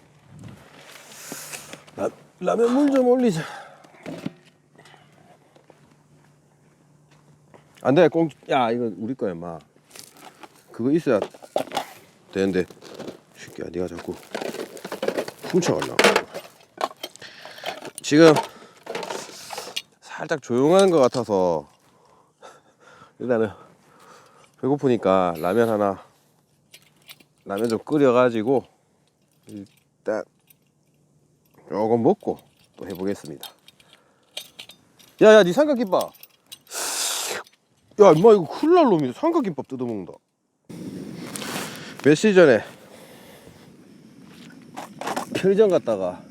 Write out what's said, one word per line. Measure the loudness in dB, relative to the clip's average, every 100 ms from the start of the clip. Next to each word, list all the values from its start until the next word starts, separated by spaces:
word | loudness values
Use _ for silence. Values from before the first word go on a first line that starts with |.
| _ _ _ -20 -20 -20 -20 -20 -20 -20 -20 -20 -16 -16 -14 -16 -16 -20 -18 -8
라-, | -8 -10 -20 -8
라면 | -4 0 2
물 | 2 2
좀 | 2 4
올리자. | 4 2 0 -6 -14 -20 -20 -20 -20 -16 -12 -12 -14 _ _ _ _ -20 -20 _ _ _ _ _ _ _ -20 _ _ _ _ _ _ _ _ _ _ _ _ _ _ _ _ _ -20 _ -6
안 | 0 4
돼, | 4
꽁-, | 2 -2 -4 -4
야, | 0 0
이거 | -2 -4 -6
우리 | -8 -6
거야, | -6
임마. | -8 -12 -14 -18 _ _ -20 -20 -20 -20 -20 -20 _ -18
그거 | -6 -2
있어야 | 0 2 0 0 -12 -8 -6 -6 -8 -10 -16 -20 _ _
되는데. | -2 0 0 -4 -8 -20 -18 -16 -18 _ -20
새끼야, | -18 -14 -10
네가 | -8 -8
자꾸 | -8 -12 -12 -12 -12 -10 -12 -14 -16 -14 -8 -6 -6 -8 -12 -4
훔쳐가려고. | -2 0 -2 -4 0 2 0 -4 -16 -20 -20 _ -8 -8 -8 -20 -18 -20 -20 -20 -16 -14 -14 -14 -12
지금 | 0 6 6 6 0 -12 -20 -20 -14 -12 -10 -12 -14 -18 -16 -14 -12 -14 -14 _
살짝 | -18 -12 -6 -6
조용한 | -2 2 4 6 6
것 | 4
같아서 | 4 2 0 2 2 0 -6 _ _ _ _ _ _ _ -20 -20 _ _ -20 -20 -20 -8
일단은 | -2 0 -2 -6 -20 _ _ _ -20 -20 -20 _ _ _
배고프니까 | -4 0 0 2 2 2 2 -2
라면 | -2 2 2
하나, | 2 -2 -4 -12 _ _ _ _ _ _ -20 _ _ -20 -20 _ _ -8
라면 | -4 -2
좀 | -4
끓여가지고 | -2 2 4 4 2 0 -2 -2 -4 _ _ _ _ _ _ _ -20
일단 | -18 -18 _ _ _ -8 -8 -8 _ _ _ _ _ _ _ _ _ _ _ _ _ -10
조금 | -4 0 2
먹고 | 2 0 -4 -8 _ _ _ -18
또 | -12
해보겠습니다. | -8 -6 -8 -12 -16 -18 _ _ _ _ _ _ _ _ -20 -20 -20 -20 -20 _ _ _ 4
야, | 8
야, | 8
네 | 6
삼각김밥. | 2 0 0 -2 -2 -4 -10 _ _ -20 -20 -14 -10 -8 -6 -6 -6 -8 -10 -12 _ _ _ _ 4
야, | 6
임마, | 8 8
이거 | 6 2
큰일 | -2 2 4
날 | 4
놈이네. | 2 0
삼각김밥 | -4 -2 -2 -2 -6 -10
뜯어먹는다. | -8 -6 -8 -10 -16 _ _ _ _ -20 -16 -14 -14 -14 -14 -14 -12 -10 -10 -10 -14 -16 -2
며칠 | 2 4 4
전에 | 6 6 6 0 -18 -20 -20 -20 -20 -20 -20 -20 -20 -20 -20 -20 -20 -20 -20 -20 -20 -20 -20 -20 -18 -18 -12 -8 -8 -6 -2
편의점 | 2 4 4
갔다가 | 2 0 -4 -4 -8 -16